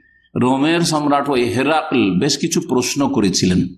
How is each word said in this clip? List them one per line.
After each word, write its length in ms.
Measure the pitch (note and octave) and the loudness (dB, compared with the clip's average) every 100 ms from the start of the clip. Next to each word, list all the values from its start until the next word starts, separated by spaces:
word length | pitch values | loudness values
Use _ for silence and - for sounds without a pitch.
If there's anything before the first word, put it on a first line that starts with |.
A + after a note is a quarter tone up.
| _ _ _ | _ _ _
রোমের 460 | - B2 C3+ D3 E3+ | -2 0 2 0 0
সম্রাট 500 | E3+ D3+ D3 C#3+ C3+ | 0 0 0 0 0
ওই 140 | C3 | 0
হেরাকল 760 | A#2+ A2+ C3+ D#3 - B2+ G#2 F2+ | 0 0 0 0 0 0 2 2
বেশ 200 | C#3 - | 0 -2
কিছু 220 | - - | -2 -2
প্রশ্ন 520 | - B2 B2 C#3 C#3 | 0 -2 -2 -2 0
করেছিলেন। 480 | - G2+ E2+ F#2 F2 F2 | 2 0 2 0 0 -2